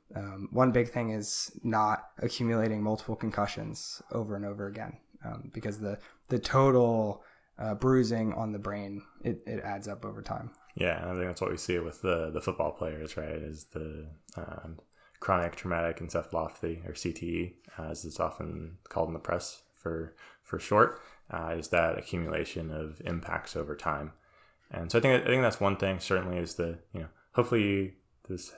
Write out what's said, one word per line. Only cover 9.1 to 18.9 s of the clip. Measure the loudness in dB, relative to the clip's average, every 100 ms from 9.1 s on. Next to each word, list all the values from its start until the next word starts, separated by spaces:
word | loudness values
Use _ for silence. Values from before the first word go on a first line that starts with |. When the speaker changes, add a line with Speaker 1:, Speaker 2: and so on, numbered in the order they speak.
| -8
Speaker 1:
it, | -4 -4 -6
it | -6
adds | -6 -6 -6
up | -8
over | -10 -10
time. | -8 -8 -8 -14 -14
Speaker 2:
Yeah, | -2 0 0
and | -2
I |
think | -2 -2
that's | -2
what | -2
we | -2
see | 0 0
with | 0 -2
the, | 2 2 2
the | -2
football | -2 0 -2
players, | 0 -4 -4 -6 -6
right, | -6
is | -6 -6 -10
the, | -12 -8 -8 -8 -12 -16 -14 -10
um, | -10 -10 -12 -14 -18 _ _ _
chronic | 2 2 2
traumatic | -2 -2 0 0 -2
encephalopathy, | -4 -4 -2 -2 -2 -4 -4 -4 -8
or | -6
C | -4
T | -4 -4
E, | -4 -4 -8 -18 -12
uh, | -10
as | -8
it's | -10 -4
often | -4 -2 -8 -8 -10 -14
called | -6